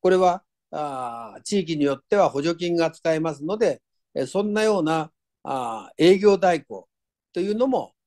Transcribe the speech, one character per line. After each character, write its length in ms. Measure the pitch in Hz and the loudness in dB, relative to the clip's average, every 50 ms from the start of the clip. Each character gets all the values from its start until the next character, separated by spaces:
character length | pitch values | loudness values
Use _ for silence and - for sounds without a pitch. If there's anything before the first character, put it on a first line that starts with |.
こ 100 | - 185 | 4 4
れ 60 | 185 | 4
は、 260 | 185 185 180 175 190 _ _ _ _ _ _ | 4 4 2 2 0 _ _ _ _ _ _
あ 680 | - 156 151 147 135 131 127 123 117 117 117 110 104 - | -8 -8 -8 -6 -6 -8 -8 -8 -10 -12 -14 -16 -18 -16
ー、 40 | _ | _
地 180 | - 208 202 | -4 -4 -4
域 160 | 180 156 165 | -2 -2 -4
に 80 | 151 143 | -2 0
よ 120 | 143 139 | -2 -2
っ 80 | 135 _ | -4 _
て 120 | _ - | _ 2
は 140 | 202 185 147 | 2 2 2
補 120 | - 139 143 | 2 -2 -2
助 140 | 165 170 | -2 -4
金 200 | 165 175 175 175 | -2 -4 -2 0
が 140 | 170 165 160 | 0 0 -2
使 240 | 160 - _ 165 160 | -2 -4 _ -2 0
え 60 | 156 | 0
ま 140 | 160 165 151 | -2 -4 -6
す 100 | 139 143 | -6 -6
の 120 | 160 202 | -6 -2
で、 260 | 220 233 180 135 113 _ _ _ _ _ _ _ | 0 0 0 0 -2 _ _ _ _ _ _ _
え 80 | - 135 | -6 -6
ー、 40 | |
そ 160 | 127 - 190 208 | -4 -2 -2 -2
ん 100 | 214 208 | 0 0
な 100 | 214 214 | 0 2
よ 180 | 220 214 196 | 2 2 2
う 20 | 160 | 0
な、 300 | 156 160 160 156 156 _ _ _ _ _ _ _ | 0 0 -2 -2 -6 _ _ _ _ _ _ _
あ 480 | 139 139 131 127 120 113 110 101 - - - | -8 -6 -6 -6 -6 -8 -10 -12 -16 -4 2
ー、 60 | 156 | 6
営 140 | 175 190 190 | 6 6 6
業 200 | 196 208 196 185 | 6 4 4 4
代 260 | 196 185 175 160 - | 2 2 2 0 -4
行 240 | _ 113 95 - _ _ _ _ _ _ _ _ _ _ | _ -16 -16 -16 _ _ _ _ _ _ _ _ _ _
と 80 | 175 | -6
い 100 | 180 196 | -4 -4
う 40 | 208 | -2
の 120 | 220 247 | 0 0
も 280 | 269 254 196 123 - _ _ _ | 0 0 -2 -4 -6 _ _ _